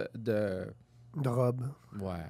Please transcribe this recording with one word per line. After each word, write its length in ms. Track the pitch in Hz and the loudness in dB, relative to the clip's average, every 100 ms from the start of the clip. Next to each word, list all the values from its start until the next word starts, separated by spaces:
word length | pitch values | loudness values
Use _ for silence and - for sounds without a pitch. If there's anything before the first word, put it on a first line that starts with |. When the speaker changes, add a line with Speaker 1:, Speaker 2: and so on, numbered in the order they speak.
| - | -2
Speaker 1:
de 520 | 117 113 107 107 92 107 - - - - | -4 0 2 2 -2 -6 -10 -20 -20 -10
Speaker 2:
De 140 | 156 135 | -2 2
robe. 360 | 120 123 123 127 143 - 101 | 4 4 2 -2 -8 -12 -6
Speaker 1:
Ouais. 240 | 95 85 | -4 -4